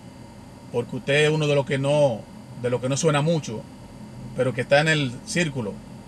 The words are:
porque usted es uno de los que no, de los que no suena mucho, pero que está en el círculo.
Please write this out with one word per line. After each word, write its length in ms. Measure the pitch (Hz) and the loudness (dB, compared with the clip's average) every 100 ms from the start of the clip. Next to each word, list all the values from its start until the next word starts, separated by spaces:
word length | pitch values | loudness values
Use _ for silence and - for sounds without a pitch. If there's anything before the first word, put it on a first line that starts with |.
| - - - - - - - | -20 -20 -20 -20 -20 -20 -6
porque 240 | 120 117 127 | -4 -4 -6
usted 280 | 139 143 | 2 4
es 60 | 151 | 4
uno 160 | 156 147 | 4 4
de 80 | |
los 120 | 143 135 | 2 2
que 120 | 135 | 0
no, 420 | 139 151 143 104 - - - - | 2 4 4 2 -8 -16 -16 -6
de 80 | 120 | -2
los 100 | 123 | 0
que 80 | 127 | 0
no 80 | 139 | 2
suena 260 | 160 147 | 2 4
mucho, 400 | 156 165 - - - - - - - - - - | 2 0 -2 -8 -10 -16 -18 -16 -16 -14 -8 -2
pero 180 | 127 | -2
que 60 | 120 | -2
está 180 | 117 143 | 4 4
en 80 | 160 | 6
el 240 | 156 131 120 - | 2 0 -4 -4
círculo. 480 | 170 160 131 104 - - - | -2 0 -2 -6 -8 -14 -18